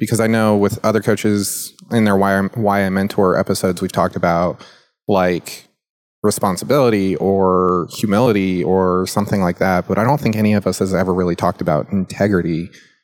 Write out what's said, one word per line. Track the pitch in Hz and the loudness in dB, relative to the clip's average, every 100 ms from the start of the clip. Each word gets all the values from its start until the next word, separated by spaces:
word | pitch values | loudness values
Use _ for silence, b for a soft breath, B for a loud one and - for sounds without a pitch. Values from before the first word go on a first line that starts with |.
because | 110 113 | -2 0
I | 113 | 2
know | 113 110 104 | 2 2 2
with | 101 - | 2 0
other | 110 107 | 0 0
coaches | 101 104 107 104 95 - - - - | 0 0 0 0 -2 -6 -10 -16 -4
in | 117 107 | 0 2
their | 98 | 2
Why | 98 98 | 2 2
I, | 98 | 0
Why | - 104 101 95 | -2 0 2 0
I | |
Mentor | 95 98 - 95 - | 0 -2 0 2 2
episodes, | 98 98 95 90 | 0 -2 -2 -2
we've | 92 | -4
talked | - 90 90 | -2 -2 0
about, | 87 85 87 - B B B B - | 0 0 -2 -4 B B B B -2
like, | 98 90 87 - - _ _ _ _ _ _ | 0 0 -2 -6 -18 _ _ _ _ _ _
responsibility | 104 - 104 90 - 143 123 107 95 87 | -2 0 -2 -4 0 2 2 2 0 0
or | 95 98 92 92 92 90 78 | 0 2 2 2 2 0 -4
humility | - 104 98 127 101 95 90 | -6 0 2 2 2 0 -2
or | 87 92 90 92 92 | 0 0 2 0 -2
something | - 101 107 | -2 -2 0
like | 90 87 | 0 0
that, | 95 90 - | 0 0 -2
but | 95 | -2
I | |
don't | 117 147 | 0 0
think | 117 | 0
any | 110 107 | 0 2
of | 104 95 | 2 0
us | 92 | -2
has | 95 | -2
ever | 92 92 | 0 0
really | 90 90 85 | 0 -2 0
talked | 90 - | -2 -2
about | - 76 - | -2 -2 -2
integrity, | 98 92 - 101 95 85 82 87 B B B | -4 -4 -2 0 0 0 -4 -6 B B B